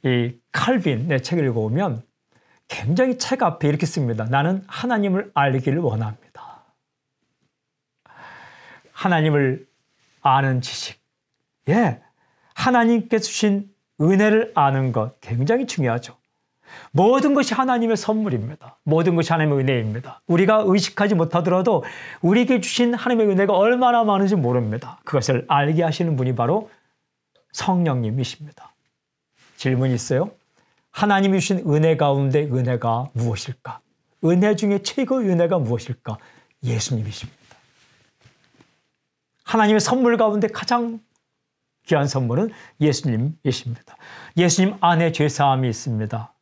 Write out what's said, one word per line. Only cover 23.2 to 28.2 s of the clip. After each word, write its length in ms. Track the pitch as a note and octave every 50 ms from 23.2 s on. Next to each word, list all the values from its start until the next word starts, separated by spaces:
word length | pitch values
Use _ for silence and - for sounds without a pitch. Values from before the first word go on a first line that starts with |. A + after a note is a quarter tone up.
| A3 G#3 F#3+
은혜가 200 | F#3 G3 G3+ G#3
얼마나 500 | F3+ G3+ A3+ B3 B3 B3+ B3 A#3+ A#3 A3+
많은지 320 | G#3+ G3+ G3 G3+ F#3+ G#3
모릅니다. 640 | F3+ C#3 A#2+ B2 B2+ A#2 G#2+ G#2+ A#2+ - - - - _
그것을 420 | - - C3+ - - C3 A#2 -
알게 340 | - D3 C#3+ C#3 D3 D#3+ E3
하시는 340 | E3+ D#3+ D3 - F3 E3 D#3
분이 200 | C3 B2+ B2+ B2
바로 340 | A#2 A#2+ A#2+ F3 G#3+ G#3+ - _ _ _ _ _ _ _ _ _ _ _ _ _ _ _ _ -
성령님이십니다. 1200 | - - - F#3 F3+ E3+ D#3 C3 B2 A#2 G#2+ A2+ C3+